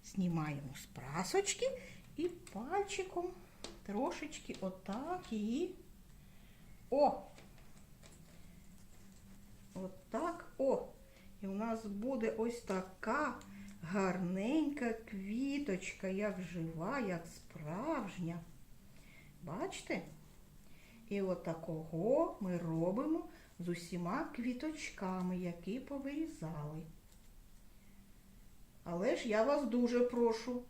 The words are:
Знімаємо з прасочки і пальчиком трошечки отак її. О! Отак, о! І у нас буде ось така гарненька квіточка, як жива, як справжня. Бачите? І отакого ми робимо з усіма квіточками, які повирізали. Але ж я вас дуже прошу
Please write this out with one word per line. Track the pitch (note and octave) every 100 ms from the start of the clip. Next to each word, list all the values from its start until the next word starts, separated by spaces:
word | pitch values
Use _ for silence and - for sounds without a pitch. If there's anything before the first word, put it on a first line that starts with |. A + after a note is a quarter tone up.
| -
Знімаємо | - F3+ E3 D3+ C#3 C#3
з | C3 -
прасочки | - B2+ D#3 F#3 F#4 G4+ - B4+ C5 - - - -
і | F4
пальчиком | - - F#3+ B3 F#4+ G4 - F#4 F4+ F4+ - - - - -
трошечки | - G3+ C4+ - D4 - - -
отак | F#3+ F#3 - G#3 D4+ F4+ -
її. | A3 G#3 B3 F4+ - - - - - - - - - - - -
О! | C4+ C#4 - - - - - - - - - - - - - - - - - - - - - - - - - -
Отак, | F3+ F#3 - - - E4 E4+ - -
о! | C4+ G#3+ - - - - - -
І | G3
у |
нас | G3 A3+ A3 A3
буде | G3+ A#3 C4 A3
ось | G#3+ A#3 A#3+
така | - F#3+ F#3 - - C4 D4 A#3+ - - - -
гарненька | D#3+ F#3 F#3+ F3+ F3 F#3+ G#3+ D#4+ D4 C#4+ A#3+
квіточка, | A3 - G3 G3 A3+ C#4 C#4+ C#4+ F#3 - - F#3+
як | F#3+ G#3 F#3
жива, | F3+ F3 D#3+ D#3+ F3+ C#4
як | G#3+ E3+ -
справжня. | - - D#3+ D3+ F3 C#4+ D4+ G3+ F3 E3+ E3+ - - - - - - - - - -
Бачите? | C#3 F3 F#4 - - C#4 - - - - - - - - - - -
І | G3+
отакого | F#3+ F3 E3 E3 - D#3+ D#3+ E3 G3+ C#4+ E4+ F4
ми | F#3+ F3
робимо | E3+ D#3+ E3+ G#3 D4+ E4 - - - -
з | F3
усіма | F3 - F3+ F3 A#3+
квіточками, | D#4 - A#3+ B3 D#4 D#4 - - F#3 F#3 F3+ F3+
які | F3+ E3+ - A#3+
повирізали. | - C#4 C4+ D4+ D#4+ - D#3+ D3+ D3 D#3 - - - - - - - - - - - - - - - - - - - - -
Але | F3 G#3+ E4+
ж | A#3+
я | G#3+
вас | A#3 C#4+
дуже | C4 A#3+ A#3+ A#3+
прошу | A#3+ A#3+ A#3 A3 A#3+ B3 A#3+